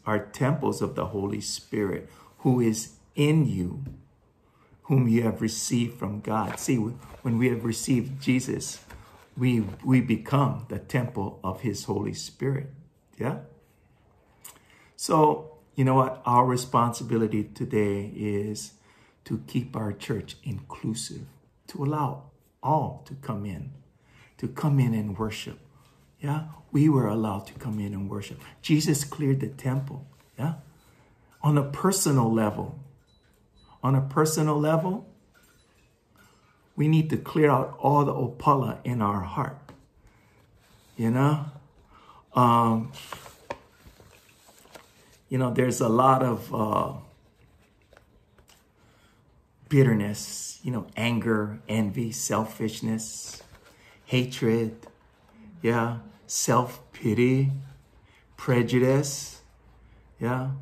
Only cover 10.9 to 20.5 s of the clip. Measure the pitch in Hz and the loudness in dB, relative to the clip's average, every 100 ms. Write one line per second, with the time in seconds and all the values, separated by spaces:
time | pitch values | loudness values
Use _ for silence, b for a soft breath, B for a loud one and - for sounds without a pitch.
10.9 | 131 117 - 98 - 92 92 110 - - | -4 -2 -4 -6 -6 -8 -6 -6 -6 -4
11.9 | 101 104 104 - - 135 135 - - - | -4 -4 -8 -12 -6 -4 -4 -6 -14 -20
12.9 | _ _ _ 120 - - - _ _ _ | _ _ _ -6 -6 -12 -20 _ _ _
13.9 | _ _ _ _ B B B B B B | _ _ _ _ B B B B B B
14.9 | - - 160 151 151 - - _ - 131 | -10 2 6 6 4 -6 -20 _ 0 4
15.9 | 131 127 - - 120 127 123 - 120 120 | 4 2 0 2 4 4 2 0 2 2
16.9 | 117 117 117 110 110 104 - - 107 101 | 0 -4 0 0 -2 -4 -8 -4 0 0
17.9 | 101 98 - 107 101 107 107 - - b | 0 -6 -6 -4 -4 -4 -8 -12 -18 b
18.9 | b b b - 110 - - - - 107 | b b b -10 -8 -4 -6 -4 -6 -6
19.9 | 101 - 104 - - - | -8 -6 -6 -6 -12 -10